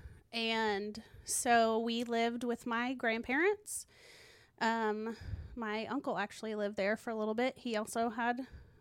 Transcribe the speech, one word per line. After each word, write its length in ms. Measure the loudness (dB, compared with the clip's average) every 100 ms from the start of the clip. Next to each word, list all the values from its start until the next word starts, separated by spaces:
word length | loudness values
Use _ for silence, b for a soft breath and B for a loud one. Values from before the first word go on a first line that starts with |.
| b b -8
and 680 | -2 0 2 2 0 -2 -8 b b
so 540 | -4 0 6 6 6 4
we 240 | 2 0
lived 400 | 0 2 2 0
with 240 | -2 -2 -2
my 260 | -2 -2
grandparents. 920 | 0 0 0 0 2 4 2 -2 -10 -10 b b b b b b -2
Um, 560 | 0 2 0 0 -4 -6 B B B
my 320 | -6 -4 -2 -2
uncle 320 | -2 -2 -2
actually 360 | -4 -6 -6 -2
lived 200 | -2 0
there 200 | 0 0
for 140 | -2
a 40 |
little 200 | -2 0
bit. 220 | 2 0 0
He 200 | -2 -2
also 320 | -2 0 0
had, 360 | 0 0 -2 -6 b b b